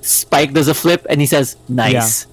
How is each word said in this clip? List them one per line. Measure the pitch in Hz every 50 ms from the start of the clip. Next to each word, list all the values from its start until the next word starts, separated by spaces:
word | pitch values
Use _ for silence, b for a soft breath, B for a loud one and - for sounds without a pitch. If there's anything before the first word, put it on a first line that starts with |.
Spike | - - - - - - - 143 151 143 139
does | 156 147
a | 139 151
flip | - - 170 175 175 - -
and | - 143
he | 147
says, | 139 - 147 139 - - - - -
Nice. | 127 123 113 113 127 120 113 113 113 - - -